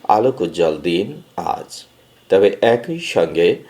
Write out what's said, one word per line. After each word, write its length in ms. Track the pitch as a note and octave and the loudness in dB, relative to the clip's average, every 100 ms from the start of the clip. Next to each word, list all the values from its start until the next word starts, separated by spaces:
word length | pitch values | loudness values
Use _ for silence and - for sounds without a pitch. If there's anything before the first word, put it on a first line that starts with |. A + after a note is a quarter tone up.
আলোক 380 | - G#2+ B2+ - | 0 2 2 0
উজ্জ্বল 360 | E2+ E2 E2 D2+ | -4 0 -2 0
দিন 440 | E2+ E2+ A2+ D#3 - - | -2 -2 -2 -10 -14 -8
আজ। 500 | - - - - - _ _ _ - | -6 -6 -8 -18 -20 _ _ _ 0
তবে 260 | F#2+ G2+ - | 4 4 4
একই 380 | A#2 A#2+ E3+ E3+ | 2 2 -2 -8
সঙ্গে 560 | - G2+ E2 D#2 F2 - | -4 -2 0 2 0 0